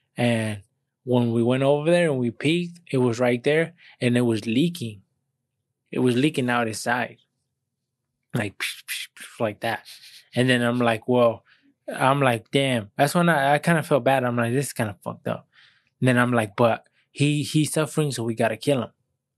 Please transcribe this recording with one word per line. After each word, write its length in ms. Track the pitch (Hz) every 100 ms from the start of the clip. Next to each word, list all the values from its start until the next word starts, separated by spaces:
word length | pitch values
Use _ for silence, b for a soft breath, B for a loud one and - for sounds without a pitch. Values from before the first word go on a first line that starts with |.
| B -
And 440 | 120 113 110 104 - _ _ _ 127
when 260 | 123 120
we 100 | 117
went 220 | 117 131
over 260 | 139 147 156
there 200 | 175 170
and 80 | 131
we 120 | 120
peeked, 500 | - 147 175 175 - -
it 60 | 131
was 220 | 123 113
right 220 | 123 123
there, 300 | 139 156 160 B B B
and 160 | 123 123
it 40 |
was 240 | 120 113 110
leaking. 580 | 117 170 170 117 98 _ _ _ _ _ _ _ _ _
It 80 | 135
was 160 | 127 120
leaking 320 | 151 151 123
out 180 | 120 113
his 140 | 107
side. 380 | 120 123 113 - _ _ _ _ _ _ _ _ _ _ _
Like, 240 | 120 104 -
psh, 260 | - - -
psh, 220 | - - -
psh, 240 | - -
like 200 | 110 101
that. 240 | 113 107 B B B B B 123
And 140 | 127
then 120 | 123
I'm 160 | 120 123
like, 280 | 117 110 -
"Well," 360 | 123 117 110 b b b _ -
I'm 260 | 214 135 139
like, 280 | 131 117 -
"Damn." 380 | 139 135 120 98 -
That's 160 | 143
when 160 | 180 170
I, 240 | 151 135 147
I 40 |
kinda 240 | 175 165
felt 200 | - 139
bad. 200 | 131 131
I'm 120 | 123 120
like, 180 | 117
"This 140 | 135 135
is 60 |
kinda 240 | - 110 -
fucked 240 | 117 117 113
up." 200 | 110 - b b b b _
And 80 | 131
then 100 | 123
I'm 140 | 123
like, 220 | 120 107 -
"But 320 | 117 110 _ _ _
he, 320 | - 147 147
he's 280 | 131 156 147
suffering, 380 | 160 147 - 147
so 120 | 120
we 100 | 117
gotta 240 | 113 110 110
kill 240 | 143 135
him." 60 | 101 _ _ _ _